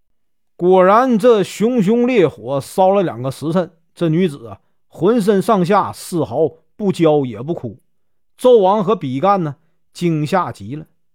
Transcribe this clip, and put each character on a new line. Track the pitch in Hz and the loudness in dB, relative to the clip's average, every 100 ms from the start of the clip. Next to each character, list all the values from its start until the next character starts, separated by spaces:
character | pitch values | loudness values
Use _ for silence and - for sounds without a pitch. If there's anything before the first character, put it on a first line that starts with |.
| _ _ _ _ _ - | _ _ _ _ _ -2
果 | 175 185 | 2 4
然， | 185 214 262 226 | 6 4 2 2
这 | 247 220 | 4 2
熊 | 180 - 220 254 | 0 -2 -2 0
熊 | 185 240 247 | 0 0 2
烈 | 247 151 | 2 2
火 | - 113 139 | -2 -8 -8
烧 | - - 185 | -6 0 2
了 | 196 | 2
两 | 165 113 | -2 -6
个 | 131 | -10
时 | - 151 | -8 -4
辰， | 175 165 _ _ | -4 -4 _ _
这 | - 170 | -6 -2
女 | 160 185 | 0 -2
子 | 139 113 | -4 -18
啊， | - _ _ _ | -20 _ _ _
浑 | - 185 247 | -2 0 2
身 | 190 196 | 2 0
上 | 202 208 | 2 0
下 | 170 202 113 | 2 0 0
丝 | - - 175 | -8 -8 -6
毫 | 127 127 160 - _ | -4 -2 -2 -4 _
不 | - 202 | -6 -6
焦 | 170 156 151 | 0 2 2
也 | 131 101 | -2 -8
不 | 139 | -10
枯。 | 170 120 90 _ _ _ _ _ _ | -10 -10 -16 _ _ _ _ _ _
纣 | 254 240 | 4 4
王 | 185 214 | 4 0
和 | 180 220 | -2 -4
比 | 135 131 | -4 -2
干 | 190 196 | 0 0
呢， | 156 131 _ _ _ | -2 -8 _ _ _
惊 | - 175 156 151 | -6 -4 -2 -2
吓 | 190 147 | -2 -4
极 | - 101 | -10 -14
了。 | 147 160 _ _ | -14 -16 _ _